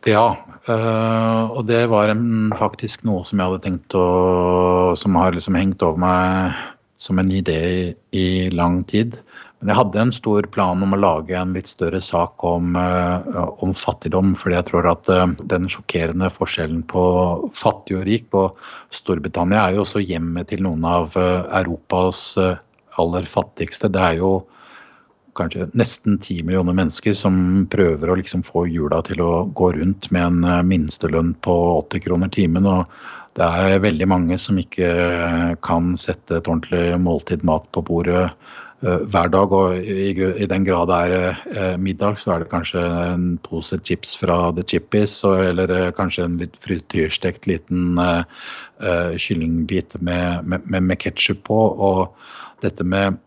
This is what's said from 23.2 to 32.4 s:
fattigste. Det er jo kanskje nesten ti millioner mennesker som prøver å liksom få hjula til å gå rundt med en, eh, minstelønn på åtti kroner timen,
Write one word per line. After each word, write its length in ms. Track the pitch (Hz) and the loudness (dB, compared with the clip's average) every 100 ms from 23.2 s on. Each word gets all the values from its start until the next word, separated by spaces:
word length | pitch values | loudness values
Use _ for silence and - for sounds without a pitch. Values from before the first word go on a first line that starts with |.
| 85 | -2
fattigste. 640 | - 95 - 82 - 110 | -4 -4 -6 -8 -2 -2
Det 140 | 95 90 | 2 2
er 80 | 82 | 2
jo 140 | 92 95 - - - - - _ _ _ _ - | 0 0 -2 -20 -20 -20 -20 _ _ _ _ -6
kanskje 320 | 82 90 87 123 | -4 -4 -4 0
nesten 440 | 113 - - 101 | 0 0 0 0
ti 180 | - 90 | 0 -6
millioner 320 | 82 92 87 90 | 0 0 2 2
mennesker 380 | 87 - - 98 | 0 0 -2 0
som 480 | - 92 90 95 90 | 2 2 4 2 2
prøver 400 | - 92 78 82 | 2 2 2 0
å 40 | 92 | -2
liksom 240 | 92 92 90 | -2 -6 -4
få 200 | 87 87 | -2 -2
hjula 300 | 82 73 80 | -2 -2 -2
til 160 | 78 - | -2 -2
å 280 | 87 85 98 | 0 0 -2
gå 200 | - 92 80 | 0 0 2
rundt 360 | 85 95 - | -2 -2 -2
med 120 | 92 87 | 0 2
en, 140 | 87 87 | 2 2
eh, 160 | 87 | 2
minstelønn 680 | 90 92 76 - 82 80 85 82 | 2 2 0 -4 -2 0 0 -2
på 120 | - 87 87 82 | 0 2 4 2
åtti 180 | - 95 | 0 -6
kroner 260 | 87 87 92 | -2 0 0
timen, 340 | 95 | 0